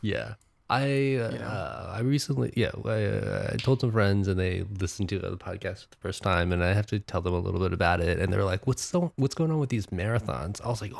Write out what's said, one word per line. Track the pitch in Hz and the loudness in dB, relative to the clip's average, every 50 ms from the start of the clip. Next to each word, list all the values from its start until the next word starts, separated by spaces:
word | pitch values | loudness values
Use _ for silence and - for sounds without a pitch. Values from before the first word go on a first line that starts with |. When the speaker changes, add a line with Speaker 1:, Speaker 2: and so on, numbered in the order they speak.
Speaker 1:
Yeah. | - 104 - 57 55 107 104 - _ _ _ _ _ - | -4 -2 -2 -2 -4 -6 -10 -14 _ _ _ _ _ -2
I, | - 131 139 139 139 139 139 135 135 | 0 2 2 2 2 2 2 2 0
uh, | 123 117 117 120 | 0 -2 -2 -4
Speaker 2:
You | 117 | -6
know? | 117 | -6
Speaker 1:
uh, | 117 110 98 82 64 57 58 92 90 92 | -6 -6 -6 -6 -6 -8 -8 -8 -6 -4
I | 107 | -2
recently, | 120 131 143 143 - - 139 131 123 - - | 0 2 2 2 0 0 -2 0 -2 0 0
yeah, | 113 107 - - - 107 | 0 0 0 0 -4 -2
I, | 110 110 110 104 | -2 0 0 2
uh, | 98 104 - - - 50 - - - - | 2 0 0 -2 -2 -2 -2 -2 -2 -2
I | |
told | - - 131 135 120 | 0 2 2 2 2
some | - 120 | 2 2
friends | 110 110 101 98 101 101 95 98 | 4 4 4 4 4 4 4 2
and | 92 92 | 2 2
they | 92 90 90 92 92 98 101 95 | 0 0 0 -2 -4 -4 -4 -4
listened | 95 90 - - 98 87 | -4 -2 -2 -2 -4 -2
to | 101 92 | -2 -4
the | 90 92 95 | -4 -4 -6
podcast | 98 - 92 90 - 92 92 95 - | -6 -8 -10 -10 -8 -8 -8 -8 -10
for | - - | -14 -20
the | - - | -16 -10
first | - 95 - - - | -8 -8 -6 -2 2
time, | 101 92 87 87 90 87 | 2 4 4 4 4 4
and | 87 87 | 4 4
I | 90 98 | 4 4
have | 104 104 | 4 2
to | - - 104 | 2 -2 -4
tell | - - - 87 | -2 -2 -2 -2
them | 87 90 90 | 0 0 0
a | 87 | 0
little | 92 92 90 90 | 0 0 0 0
bit | 92 90 90 | 0 0 2
about | 87 90 85 90 87 | 2 4 4 4 4
it, | 85 87 85 82 | 2 2 2 2
and | 92 92 | 2 2
they're | 95 101 98 | 2 2 2
like, | 95 92 101 - | 0 0 0 0
"What's | 131 127 - | -2 -2 -2
so, | - - - 180 175 160 - | -2 -2 0 0 0 0 0
what's | - 135 - - | 0 -2 0 0
going | - 165 160 | 0 0 0
on | 160 156 | 2 0
with | 143 127 | 0 0
these | 123 107 95 | 0 -2 -2
marathons?" | - 95 87 95 107 117 113 107 - - 62 71 90 104 - - | -2 -4 -2 0 0 0 0 0 -2 -4 -4 -4 -6 -6 -6 -4
I | 117 | -4
was | 120 113 | -4 -4
like, | 104 98 - | -6 -6 -4